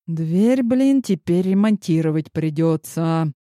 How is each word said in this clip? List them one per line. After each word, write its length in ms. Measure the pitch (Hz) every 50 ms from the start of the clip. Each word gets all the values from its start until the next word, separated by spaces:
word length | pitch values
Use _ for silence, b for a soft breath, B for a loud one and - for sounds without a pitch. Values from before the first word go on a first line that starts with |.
| _
«Дверь, 560 | - 165 160 165 160 165 185 208 240 262 262
блин, 400 | 254 226 254 254 269 269 277 269
теперь 460 | 233 - 190 156 - - 170 180 185 185
ремонтировать 800 | 190 196 208 220 214 190 - - 160 160 160 160 156 160 151 -
придётся», 1000 | _ 165 156 160 151 156 165 165 160 156 - - - 165 165 165 165 165 160 151 - - _ _